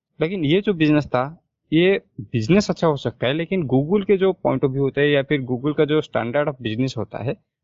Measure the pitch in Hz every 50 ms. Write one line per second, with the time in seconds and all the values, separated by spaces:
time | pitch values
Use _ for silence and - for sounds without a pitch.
0 | _ _ _ - 156 165 208 190 156 139 165 202 202 226 196 160 156 151 151 151
1 | 143 - - 123 127 143 165 - _ _ _ _ _ - 151 160 175 190 196 190
2 | - _ _ - 107 - - 117 107 120 175 208 202 - 170 - 175 165 147 135
3 | - 123 - - 120 123 143 160 170 - 196 190 156 117 127 135 143 156 196 208
4 | 196 - 202 180 190 190 180 - - 131 131 131 - 135 131 135 139 131 123 139
5 | 143 147 147 139 135 - 151 139 127 120 127 120 135 151 143 151 151 139 151 156
6 | 147 - - 117 113 120 120 147 147 156 135 - 120 110 110 117 131 131 - 117
7 | 104 - - - 101 131 - - _ _ _ _